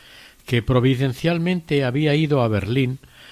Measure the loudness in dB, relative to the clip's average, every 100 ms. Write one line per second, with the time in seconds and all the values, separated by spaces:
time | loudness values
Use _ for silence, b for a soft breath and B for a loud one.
0 | B B B B -4 -2 0 2 2 2
1 | -2 -2 -2 -2 -2 -4 -2 -2 0 0
2 | 0 2 2 2 2 0 0 0 -2 -4
3 | B B B